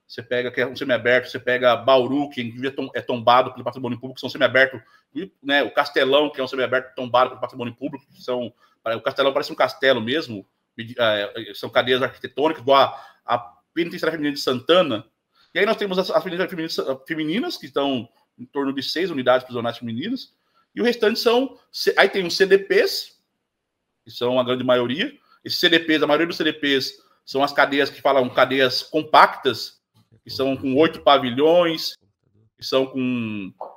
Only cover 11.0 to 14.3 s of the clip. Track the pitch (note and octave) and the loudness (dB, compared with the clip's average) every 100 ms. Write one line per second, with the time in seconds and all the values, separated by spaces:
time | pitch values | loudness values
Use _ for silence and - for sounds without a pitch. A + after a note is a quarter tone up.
11 | A2+ G#2 G2+ A2+ G#2 G2 A#2+ C3 B2+ B2+ | 0 0 -2 -8 -14 -12 -2 0 2 2
12 | B2+ - - - D3+ D#3 A#2+ C#3 B2 - | 0 -6 -14 -4 -2 -2 4 6 4 0
13 | - _ - A#2+ - _ _ D#3 E3+ - | -20 _ -4 -4 -4 _ _ -6 -6 -2
14 | D#3+ D#3+ D3 | -4 -2 -4